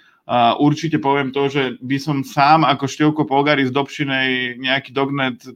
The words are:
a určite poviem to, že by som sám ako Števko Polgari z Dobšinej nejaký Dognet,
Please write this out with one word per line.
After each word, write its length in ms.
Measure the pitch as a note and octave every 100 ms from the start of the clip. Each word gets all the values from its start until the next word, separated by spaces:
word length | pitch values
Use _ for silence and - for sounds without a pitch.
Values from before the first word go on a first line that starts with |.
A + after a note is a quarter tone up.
| _ _
a 320 | - A#2+ A#2 -
určite 400 | D3 D3 D#3+ D3+
poviem 340 | C3 C#3 C3+
to, 160 | C3+ C#3
že 320 | C#3+ C3 A#2+
by 180 | B2+ C#3
som 180 | C#3 C#3
sám 440 | C3 - C#3+ D#3+
ako 200 | C3+ C3+
Števko 380 | C3+ - D3+ D3+
Polgari 400 | D3 C3+ C#3+ D3
z 80 | C3
Dobšinej 880 | C3 C3+ - C#3+ C3 C3 B2+ B2+ A#2+
nejaký 320 | C3 C3+ C3
Dognet, 540 | B2+ C#3 C#3 C3+ A#2 C3